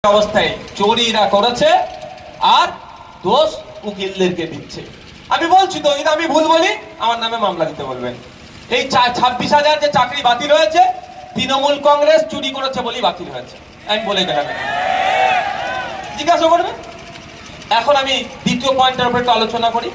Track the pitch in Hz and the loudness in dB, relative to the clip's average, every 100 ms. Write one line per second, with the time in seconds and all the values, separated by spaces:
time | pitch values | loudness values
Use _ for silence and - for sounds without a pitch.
0 | 202 208 208 202 170 - - - 208 220 | 4 4 2 0 0 -4 -12 0 0 2
1 | 233 220 196 202 233 240 294 359 - - | 0 2 2 4 2 2 4 4 0 -10
2 | - - - - 180 370 339 - - - | -16 -16 -18 -2 4 4 4 -2 -18 -20
3 | - - 180 254 311 - - - 208 190 | -20 -8 0 2 2 -2 -14 -12 -12 -8
4 | 190 190 180 165 156 143 - 160 151 - | -8 -2 -2 0 -6 -10 -12 -16 -16 -18
5 | - - - 277 330 370 381 302 302 285 | -20 -20 -4 -2 4 4 4 0 0 0
6 | 311 311 330 311 311 330 381 - - - | 0 0 2 2 4 4 2 -2 -10 -4
7 | 233 233 226 233 202 170 156 151 135 127 | -2 -2 -4 -2 -2 -2 -4 -4 -10 -8
8 | 123 120 - - - - - 247 269 262 | -8 -10 -18 -20 -20 -20 -4 -4 0 2
9 | 247 - 254 247 - 294 294 302 294 285 | 2 2 2 2 2 4 4 2 2 2
10 | 240 - 240 240 285 302 311 330 370 - | 0 0 0 0 2 4 4 4 4 2
11 | - - - 220 262 277 277 285 285 294 | -12 -18 -12 -6 -2 0 0 2 4 4
12 | 294 311 - 285 269 269 269 254 240 247 | 6 4 2 -6 -6 -4 -4 -4 -6 -2
13 | 202 - - 131 - - - - - 214 | -2 -2 -10 -12 -14 -20 -20 -18 -6 -4
14 | 220 190 185 151 - - - - - - | -2 -2 0 -2 -4 -6 -6 -4 -2 0
15 | - - 127 - - - - - - - | 0 2 2 0 -2 -6 -6 -8 -8 -12
16 | - - 302 339 320 339 370 494 - - | -12 -6 0 2 4 2 0 -6 -14 -18
17 | - - - - - - - 226 254 285 | -18 -18 -20 -20 -18 -18 -2 0 2 2
18 | 269 262 247 - - 247 269 254 262 254 | 2 -4 -4 -6 -2 0 0 2 2 2
19 | 247 247 247 220 220 233 233 233 233 | -2 0 0 0 0 0 0 -2 -6